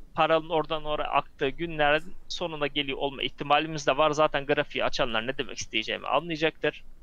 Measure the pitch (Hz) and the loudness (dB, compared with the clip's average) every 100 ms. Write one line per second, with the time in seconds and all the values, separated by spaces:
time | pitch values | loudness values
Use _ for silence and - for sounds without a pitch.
0 | - - 156 160 160 165 151 160 151 151 | -4 0 4 4 2 0 0 -2 -2 -4
1 | 143 139 - - 139 139 170 156 147 151 | 0 0 -2 -2 -2 -2 -6 2 4 4
2 | 170 - - - 175 156 143 147 139 135 | 0 -10 -8 -6 -6 -2 -2 -2 -4 -2
3 | 139 135 - - 143 147 160 156 147 135 | -4 -4 -8 -6 2 2 2 0 0 4
4 | 156 147 156 143 139 147 139 123 113 - | 4 6 4 2 0 0 0 0 0 2
5 | 131 113 117 131 127 104 - 110 110 104 | 0 0 0 -4 -6 -8 -4 -4 -4 -6
6 | 98 127 170 156 160 - 151 - - - | 0 0 0 0 -2 0 -4 -4 -12 -14